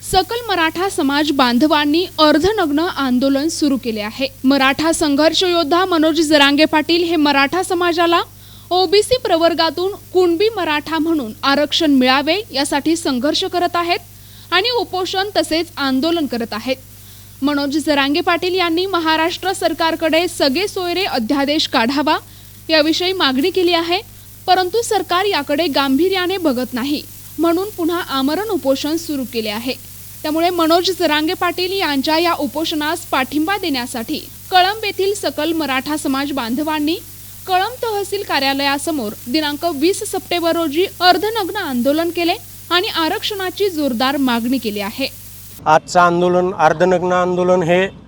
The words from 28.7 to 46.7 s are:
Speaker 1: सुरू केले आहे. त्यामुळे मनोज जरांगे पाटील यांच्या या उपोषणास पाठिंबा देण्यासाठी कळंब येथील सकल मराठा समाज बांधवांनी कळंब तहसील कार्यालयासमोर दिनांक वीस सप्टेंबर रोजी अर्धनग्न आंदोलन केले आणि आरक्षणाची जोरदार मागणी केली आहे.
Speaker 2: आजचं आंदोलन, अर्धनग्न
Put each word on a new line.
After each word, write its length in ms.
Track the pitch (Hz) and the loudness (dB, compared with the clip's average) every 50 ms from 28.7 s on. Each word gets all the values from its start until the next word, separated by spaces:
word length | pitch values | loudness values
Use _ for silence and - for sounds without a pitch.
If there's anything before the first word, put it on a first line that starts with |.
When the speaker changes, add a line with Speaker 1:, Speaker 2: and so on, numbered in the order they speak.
| 269 269 - 294 311 | 0 0 0 -4 -4
Speaker 1:
सुरू 260 | 339 330 - 302 269 262 208 - | -4 -4 -4 -6 -6 -6 -6 -6
केले 160 | 233 220 214 | -6 -6 -4
आहे. 240 | 208 214 233 262 - - - - - - - - - - - | -6 -6 -6 -6 -8 -8 -10 -20 -20 -20 -20 -18 -18 -8 -6
त्यामुळे 280 | 311 302 320 330 349 | -2 0 0 0 0
मनोज 400 | 370 339 330 311 330 349 349 359 370 320 | 2 2 2 4 4 4 2 0 -2 0
जरांगे 340 | 359 311 302 302 311 320 370 | 0 0 2 2 0 0 -2
पाटील 380 | - 381 349 339 349 359 370 381 | 0 -2 -2 -2 -2 -4 -2 -2
यांच्या 460 | 392 381 311 285 269 254 311 311 320 | -2 -2 0 0 0 0 0 0 2
या 140 | 339 339 339 | 2 0 0
उपोषणास 680 | - 294 262 - 294 330 - 339 302 302 302 330 349 | 0 -2 -4 -4 -4 -4 -4 -4 -4 -2 -2 -4 -4
पाठिंबा 580 | - - - 294 262 254 - 302 311 320 392 | -6 -4 -2 -2 -2 0 -2 -2 -2 0 -2
देण्यासाठी 600 | 415 392 359 277 254 240 254 - 254 226 233 302 233 - - - - - - | -2 -2 -2 -2 -2 -4 -6 -6 -8 -6 -6 -6 -8 -8 -10 -18 -20 -12 0
कळंब 340 | - 370 359 370 415 440 440 | 4 4 4 4 2 -2 -4
येथील 300 | 403 381 - 381 392 403 | -6 -2 -2 0 -2 -2
सकल 380 | - - 320 285 - 294 320 339 | -2 -4 -6 -4 -2 -2 -2 -2
मराठा 440 | 330 311 269 262 262 262 294 294 | -2 -2 -2 -2 -2 -2 -2 -4
समाज 360 | 302 - 302 262 269 277 285 277 | -4 -2 -2 -2 -2 -2 -2 -4
बांधवांनी 640 | 269 240 226 233 285 302 311 311 311 294 294 330 440 - - - - - - - - - | -4 -4 -4 -2 -2 -2 -2 -2 -2 -2 -2 -2 -4 -6 -14 -18 -18 -18 -18 -18 -16 -6
कळंब 360 | - 381 359 381 427 494 508 - | -2 0 0 0 0 -4 -6 -6
तहसील 400 | 466 427 403 403 359 - 403 403 - | -4 -2 -4 -4 -4 -4 -6 -4 -2
कार्यालयासमोर 840 | 339 294 277 269 277 277 277 277 277 285 - - 330 294 233 208 214 - - 240 247 | -2 0 0 0 0 0 0 0 0 -2 -2 -2 -4 -2 -4 -4 -6 -8 -8 -2 -2
दिनांक 320 | 311 311 294 294 285 302 | 0 0 0 -4 -2 -4
वीस 360 | 339 339 269 269 349 392 - | -4 -2 0 0 0 0 0
सप्टेंबर 560 | 440 403 - 381 - - 359 349 330 339 330 | -4 -6 -6 -8 -4 -2 -4 -2 0 0 0
रोजी 300 | 339 339 320 269 311 370 403 - - | 0 0 -2 0 0 -2 -2 -2 0
अर्धनग्न 560 | 349 359 349 349 339 427 453 466 403 330 359 | 4 4 4 4 2 -2 -2 -2 -4 -4 -4
आंदोलन 540 | 427 381 302 262 240 240 269 285 311 330 339 | -6 -6 -4 -2 0 0 2 2 2 0 -2
केले 240 | 330 339 339 330 359 453 - - - - - - | -2 -2 -2 -2 -2 -4 -6 -16 -20 -20 -8 -2
आणि 180 | 339 349 370 453 | 0 0 0 0
आरक्षणाची 800 | - - 330 311 359 427 - - 427 392 381 370 359 - 392 415 | -2 -2 -2 -2 -2 -4 -4 -6 -6 -4 -6 -6 -2 -2 -2 -2
जोरदार 480 | 349 302 302 277 226 220 262 262 277 | 0 0 -2 0 0 0 0 0 0
मागणी 420 | 294 277 254 240 233 226 240 254 262 | 2 0 2 0 0 0 0 -2 -2
केली 220 | - 226 202 208 | -2 -4 -4 -4
आहे. 320 | 202 196 - - 269 - - - - - - - - - - - - | -6 -6 -6 -6 -6 -6 -6 -10 -20 -18 -20 -18 -20 -20 -20 -8 2
Speaker 2:
आजचं 340 | 156 156 - - - - 175 | 4 4 4 2 2 2 4
आंदोलन, 520 | 175 175 170 170 180 180 180 180 180 180 196 | 4 4 4 2 2 2 2 2 0 0 0
अर्धनग्न 600 | - 160 156 | 2 2 2